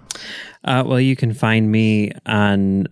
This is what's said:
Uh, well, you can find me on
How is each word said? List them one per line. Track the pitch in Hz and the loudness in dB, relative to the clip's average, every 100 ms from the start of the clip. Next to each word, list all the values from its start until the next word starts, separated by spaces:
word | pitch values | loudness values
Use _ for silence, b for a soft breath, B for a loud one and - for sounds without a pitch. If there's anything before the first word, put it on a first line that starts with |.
| - B B B B B | -16 B B B B B
Uh, | - 131 | -4 -2
well, | 131 127 | 0 0
you | 131 131 | 0 0
can | 120 | -2
find | 107 113 110 107 | 0 0 2 2
me | 110 110 107 104 - - | 2 2 2 -2 -6 -4
on | 110 104 101 98 98 98 | 0 2 2 2 0 -2